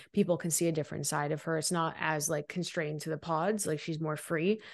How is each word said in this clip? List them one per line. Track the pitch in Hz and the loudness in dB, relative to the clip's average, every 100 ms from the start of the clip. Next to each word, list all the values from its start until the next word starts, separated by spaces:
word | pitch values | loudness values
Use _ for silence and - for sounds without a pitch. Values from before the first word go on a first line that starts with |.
| - | -2
people | - 196 170 | 2 4 4
can | 175 | 2
see | - 170 | 2 4
a | |
different | 160 147 - 143 | 2 -2 -4 -2
side | 151 147 | 0 0
of | 156 | -2
her. | - 160 | 0 0
It's | 151 | 0
not | 175 165 - | 2 0 0
as, | 160 156 147 | 0 0 0
like, | 151 147 | -2 -2
constrained | 180 170 - 151 151 | -4 -4 -2 -2 -4
to | 160 | -4
the | 151 | -4
pods. | 170 160 180 220 180 | -2 0 2 0 0
Like, | 156 | -2
she's | - 156 | -2 -2
more | 156 151 | -2 -4
free. | - 165 170 214 - | -2 0 2 2 -2